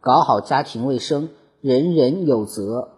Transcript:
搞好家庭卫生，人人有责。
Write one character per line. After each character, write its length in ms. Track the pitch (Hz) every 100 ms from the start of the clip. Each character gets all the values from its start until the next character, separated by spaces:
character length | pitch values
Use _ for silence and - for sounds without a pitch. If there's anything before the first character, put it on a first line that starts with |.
搞 200 | - 139
好 180 | 160 107
家 220 | - 139
庭 240 | 143 113 127
卫 140 | 127
生， 300 | - 143 160 - _ _
人 340 | 139 127 170 160
人 320 | 127 180 160
有 180 | 117 104
责。 440 | - 101 120 -